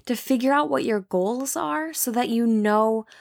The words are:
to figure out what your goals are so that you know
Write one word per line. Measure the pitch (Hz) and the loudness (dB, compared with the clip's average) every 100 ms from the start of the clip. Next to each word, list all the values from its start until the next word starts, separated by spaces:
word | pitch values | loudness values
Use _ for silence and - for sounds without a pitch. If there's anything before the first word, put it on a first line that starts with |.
| - | -6
to | 233 | -6
figure | - 262 262 | 0 0 2
out | 285 294 | 2 2
what | 262 | 0
your | 233 214 | 0 -2
goals | 190 185 190 247 269 320 | -2 -2 0 -2 -6 -6
are | 302 302 320 | -4 -4 -6
so | 311 - | -6 -2
that | 233 247 | -2 0
you | 226 233 | 2 2
know | 220 208 214 220 220 220 - | 2 4 2 2 0 -4 -16